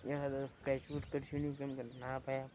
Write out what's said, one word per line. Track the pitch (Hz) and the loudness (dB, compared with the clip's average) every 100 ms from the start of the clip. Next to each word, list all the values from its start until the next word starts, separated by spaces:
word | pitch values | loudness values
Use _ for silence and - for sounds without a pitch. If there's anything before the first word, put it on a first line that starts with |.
| - | 0
એનો | 143 143 135 135 - 139 | 0 2 2 -2 -2 2
કાંઈ | 131 | 2
શૂટ | - 147 - | 2 -4 0
કરશું | 143 135 143 | -2 0 0
નહીં, | 147 143 | 0 0
કેમ | 139 135 | -2 -2
કે | |
ના | 120 127 123 131 | -4 -4 -2 -2
ભાઈ | 131 135 131 | 2 0 0